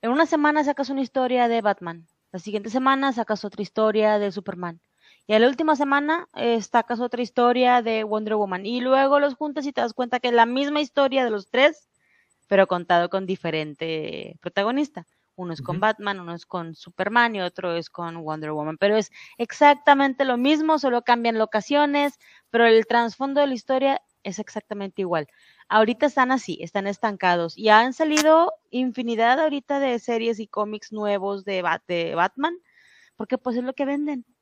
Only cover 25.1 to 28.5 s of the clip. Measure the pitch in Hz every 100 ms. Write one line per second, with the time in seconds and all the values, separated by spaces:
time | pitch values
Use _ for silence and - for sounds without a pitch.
25.1 | 170 147 _ _ _ _ 208 220 240 294
26.1 | 277 254 262 - - 170 208 196 202 220
27.1 | 202 185 175 170 - 214 214 247 254 311
28.1 | 302 302 320 339